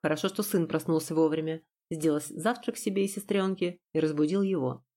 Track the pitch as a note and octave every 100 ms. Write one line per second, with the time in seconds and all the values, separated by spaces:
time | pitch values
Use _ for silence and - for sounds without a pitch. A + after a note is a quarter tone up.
0 | D#3 D#3 F#3+ - G#3 F#3 D#3+ D#3+ D#3 D#3+
1 | D#3 D#3+ D#3+ D#3+ D#3+ D#3+ _ _ _ D#3+
2 | D#3+ D3+ - - G3 A#3+ - - G#3+ G3
3 | G3 G3+ - G3+ F#3+ F#3 F3 F3 _ D#3+
4 | D#3 D3 D3+ G3 G3 F3+ B2+ B2+ _